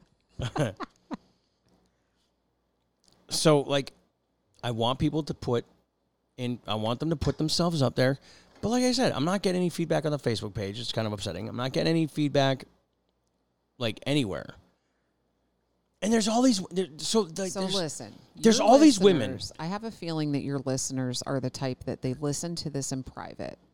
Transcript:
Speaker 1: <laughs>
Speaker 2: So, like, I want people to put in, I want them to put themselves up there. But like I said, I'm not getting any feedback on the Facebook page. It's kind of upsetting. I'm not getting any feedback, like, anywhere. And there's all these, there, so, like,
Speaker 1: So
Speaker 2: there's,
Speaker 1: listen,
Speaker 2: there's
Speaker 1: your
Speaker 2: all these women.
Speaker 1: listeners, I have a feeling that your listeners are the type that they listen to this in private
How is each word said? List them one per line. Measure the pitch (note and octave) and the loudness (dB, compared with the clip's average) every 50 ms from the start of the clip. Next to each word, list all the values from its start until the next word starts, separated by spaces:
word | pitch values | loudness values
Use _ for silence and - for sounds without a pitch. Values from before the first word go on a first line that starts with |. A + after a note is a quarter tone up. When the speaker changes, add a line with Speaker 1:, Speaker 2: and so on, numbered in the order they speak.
| _ _ _ _ _ _ _ - | _ _ _ _ _ _ _ -10
Speaker 1:
<laughs> | A2 A#2 - - C#3+ A2 F#2 - - - _ _ _ - D#4 - _ _ _ _ _ _ _ _ _ _ _ _ _ _ _ _ _ _ _ _ _ _ _ _ _ _ _ _ _ _ _ _ _ _ _ _ _ _ _ _ _ - | -8 -6 -2 -2 -2 -2 -4 -6 -12 -14 _ _ _ -14 -14 -14 _ _ _ _ _ _ _ _ _ _ _ _ _ _ _ _ _ _ _ _ _ _ _ _ _ _ _ _ _ _ _ _ _ _ _ _ _ _ _ _ _ -8
Speaker 2:
So, | - - - E3 D3+ C#3+ | -2 2 4 6 6 4
like, | C3+ - C#3 C#3+ C3+ - - _ _ _ _ _ _ _ _ _ _ _ _ _ - | 4 2 0 -2 -2 -4 -10 _ _ _ _ _ _ _ _ _ _ _ _ _ -8
I | A#2+ | -6
want | A#2+ A2 A2+ A#2 C3 C3 | -2 0 0 0 0 0
people | D#3+ D3 D3 D#3 D#3 | 0 0 0 -2 -4
to | - D#3+ | -6 -8
put | - - - B2 A#2+ - _ _ _ _ _ _ _ _ _ _ _ _ _ _ - | -8 -4 -2 -2 -2 -2 _ _ _ _ _ _ _ _ _ _ _ _ _ _ -8
in, | B2+ B2 B2 G#2+ - - | -6 -6 -6 -6 -6 -6
I | G#2 | -4
want | G#2+ G#2+ A2 B2 B2 | -2 -2 -2 -2 -2
them | - D#3+ | -2 -2
to | E3 | -2
put | C#3+ - C#3+ C#3 - | -2 -2 -2 -2 -2
themselves | D#3+ D#3 - - E3+ F3 E3+ D#3 | -2 -2 0 0 0 0 0 0
up | C3+ A#2 - | 0 0 2
there. | - B2+ C3 C#3 - - - - - - _ - - | 2 2 0 0 -2 -6 -16 -20 -20 -20 _ -14 -8
But | - G3+ | -4 -2
like | A#3 B3 B3 | 0 2 2
I | B3+ B3 | 2 2
said, | B3 B3+ E3 | 2 0 0
I'm | - - C3+ | 0 0 -2
not | E3+ F#3+ G3+ | -2 -2 0
getting | - G3 F3+ F3+ | 0 0 0 0
any | F3+ F3 | 0 -2
feedback | - - E3+ D3+ D#3+ D#3 D3 | -2 -2 -2 0 0 0 0
on | D#3 | -2
the | D3 C#3+ | -4 -2
Facebook | - B2+ A2+ G2+ A2 G#2+ G2+ | -2 -2 -2 -2 -4 -6 -6
page. | A2+ G#2 G2 G2+ A2+ | -6 -6 -6 -6 -8
It's | A#2 - | -8 -8
kind | - A#2+ A2 | -4 -4 -4
of | G#2+ G#2 | -4 -4
upsetting. | G2+ - G#2+ E2 F2+ G#2 A2+ | -6 -6 -6 -8 -8 -8 -8
I'm | G2+ A2+ | -6 -6
not | B2 C3+ C3 | -6 -4 -2
getting | E3 D#3+ D#3+ | -2 0 2
any | E3 E3 D#3+ C#3+ | 2 0 0 -2
feedback, | - - D3+ C#3+ C3+ C#3+ C3+ C3+ C3+ B2+ - - _ _ _ _ _ _ _ _ _ _ _ _ _ _ _ _ _ _ _ _ _ - | -2 -2 -2 0 2 2 2 2 2 -2 -6 -14 _ _ _ _ _ _ _ _ _ _ _ _ _ _ _ _ _ _ _ _ _ -6
like, | B2 A2+ G#2 - - | -4 -4 -4 -4 -4
anywhere. | - C#3+ D3+ C3 G2+ F2 C2 G#1 - - - - _ _ _ _ _ _ _ _ _ _ _ _ _ _ _ _ _ _ _ _ _ _ _ _ _ _ - | 0 0 0 0 0 -2 -6 -8 -10 -16 -20 -20 _ _ _ _ _ _ _ _ _ _ _ _ _ _ _ _ _ _ _ _ _ _ _ _ _ _ -6
And | - G#3 A3+ | -2 2 2
there's | A3+ G3+ G#3+ | 2 2 2
all | A3 A#3+ | 2 4
these, | B3+ C4+ A#3+ F#3 F3 - | 6 4 4 2 -2 -4
there, | - F3+ F#3+ C#3 D#3 D3+ | -4 -4 -4 -4 -6 -8
so, | - - - G3+ F3 E3 D#3+ F3 | -4 0 0 0 0 0 -4 -6
like, | G3 F#3 | -6 -6
Speaker 1:
So | - G3 | -4 -4
Speaker 2:
there's, | F#3+ F#3+ F#3 | -4 -2 -2
Speaker 1:
listen, | G3 F3 D3 - - B2 G2+ - - - - - | -2 -2 -4 -6 -8 -12 -14 -16 -20 -20 -20 -2
Speaker 2:
there's | - - A3+ G#3+ A#3 | 4 6 6 6 8
Speaker 1:
your | - G#3 | 8 8
Speaker 2:
all | A#3+ C#4+ | 10 10
these | D#4 D4+ B3+ G3 | 10 10 8 8
women. | F3+ G3+ F#3 D3+ A2 C3 C3 | 8 6 6 6 2 -2 -4
Speaker 1:
listeners, | G2+ - - - - | -6 -10 -12 -10 -8
I | D#3 | -8
have | E3 G3 G#3 A3+ | -6 -6 -6 -8
a | A3+ | -10
feeling | G3+ - - E3 E3 D#3 D3+ D3 C#3+ | -12 -10 -8 -6 -4 -2 -2 0 -2
that | C#3 F2 | -2 -2
your | C3 C#3 C#3 | -4 -4 -4
listeners | B2 C#3+ C3 C3+ - - C3 C3 C3 B2+ B2 - - | -4 -4 -4 -4 -4 -4 -4 -4 -4 -4 -4 -6 -6
are | - C#3+ C3+ | -4 -4 -4
the | B2+ B2+ | -4 -4
type | - - - C3 B2+ - - | -6 -6 -6 -6 -6 -8 -8
that | - - - | -8 -8 -6
they | - C3 B2+ | -4 -6 -6
listen | C3+ D3+ D3 C#3+ - - E3+ E3+ D#3+ | -4 -4 -4 -4 -4 -6 -8 -8 -8
to | - D#3 | -8 -6
this | C3+ C#3 C3+ - | -6 -6 -6 -6
in | - C3 C3 | -6 -8 -8
private | - - - - - - - - B1+ - - _ _ | -10 -12 -14 -14 -14 -12 -10 -10 -10 -12 -14 _ _